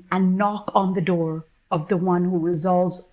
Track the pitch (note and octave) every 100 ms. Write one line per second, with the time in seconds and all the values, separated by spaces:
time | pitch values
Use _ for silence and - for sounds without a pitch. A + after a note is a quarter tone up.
0 | - F#3 F#3 F#3 G#3 G#3 - - F#3+ F#3+
1 | E3 F3 D#3+ D#3+ - _ - E3+ D#3 F#3+
2 | F#3 F3 F3+ F3+ E3 E3+ F#3 F3+ F3+ F3+
3 | -